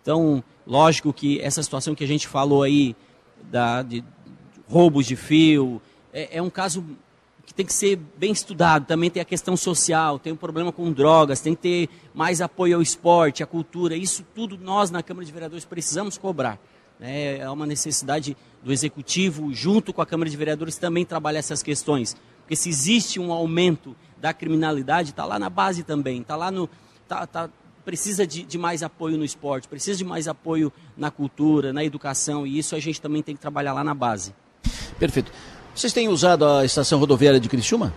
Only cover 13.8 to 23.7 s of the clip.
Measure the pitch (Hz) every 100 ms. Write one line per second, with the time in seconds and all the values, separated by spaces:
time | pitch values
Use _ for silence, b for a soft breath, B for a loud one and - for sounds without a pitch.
13.8 | 175 160 185 - 180 214 226 185 185 196
14.8 | 202 175 165 185 170 160 160 170 - 170
15.8 | 156 151 202 - 190 165 123 104 b b
16.8 | b _ 120 139 147 139 135 143 151 143
17.8 | 160 143 135 151 139 139 b b 123 135
18.8 | 151 - 135 175 190 151 151 123 135 214
19.8 | 208 185 160 160 165 147 151 151 160 -
20.8 | 175 170 175 165 151 151 143 147 - 143
21.8 | - 143 113 - b b _ 156 175 151
22.8 | 139 233 - - 175 170 165 165 180